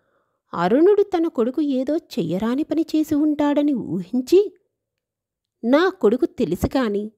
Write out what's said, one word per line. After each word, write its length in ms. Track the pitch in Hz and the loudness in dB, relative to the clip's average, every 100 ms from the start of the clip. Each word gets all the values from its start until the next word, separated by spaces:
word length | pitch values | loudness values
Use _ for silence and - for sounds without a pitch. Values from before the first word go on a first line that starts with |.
| _ _ _ _ _ | _ _ _ _ _
అరుణుడు 500 | 175 180 254 359 415 | -4 0 4 4 4
తన 240 | 403 349 330 | 2 -2 -2
కొడుకు 340 | - 226 330 | -2 -2 -2
ఏదో 360 | 294 254 262 320 | -2 -2 -2 -4
చెయ్యరాని 640 | - - 175 180 226 262 | -4 -6 -4 -2 -2 -2
పని 220 | 311 311 311 311 | -2 -2 -2 -2
చేసి 200 | 302 294 | 0 0
ఉంటాడని 580 | 302 294 294 285 294 | 0 0 0 0 0
ఊహించి, 880 | 247 - 185 175 247 254 359 415 - _ _ _ _ _ _ _ _ _ _ | -2 -4 -6 -4 -4 4 4 4 -6 _ _ _ _ _ _ _ _ _ _
"నా 260 | 226 285 370 | 0 2 2
కొడుకు 360 | - 208 247 349 | 2 0 2 -2
తెలిసి 440 | - 196 190 277 | -2 -4 -2 -2
కాని 420 | 277 233 202 214 | 0 -2 -4 -6